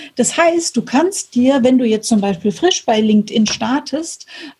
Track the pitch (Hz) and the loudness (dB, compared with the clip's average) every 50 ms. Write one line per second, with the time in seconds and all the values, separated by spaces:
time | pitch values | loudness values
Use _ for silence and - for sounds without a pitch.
0 | 302 277 - - 240 - - 302 339 330 339 339 330 - - 233 - - 233 269 | -20 -10 -4 -2 -2 -2 0 2 2 2 2 0 -2 -2 -4 -4 -4 0 0 0
1 | 339 381 392 - - - - 240 247 262 277 269 233 254 262 254 254 220 214 214 | 0 0 -2 -6 -10 -6 -2 0 2 2 2 4 4 4 4 4 2 2 0 -2
2 | - - 226 208 196 202 190 - - 208 202 - 339 370 359 - - - 220 214 | 0 0 0 0 2 0 -2 -2 -2 -4 -2 0 0 0 0 0 -2 0 0 2
3 | 220 214 214 214 208 - - 226 214 208 - - 226 226 262 294 285 - 269 311 | 2 4 2 2 2 0 0 0 0 0 -2 -4 -4 -2 -2 -4 -4 -4 -6 -6
4 | 339 - - - - - - - 330 285 - _ | -6 -8 -12 -16 -18 -20 -18 -18 -18 -18 -20 _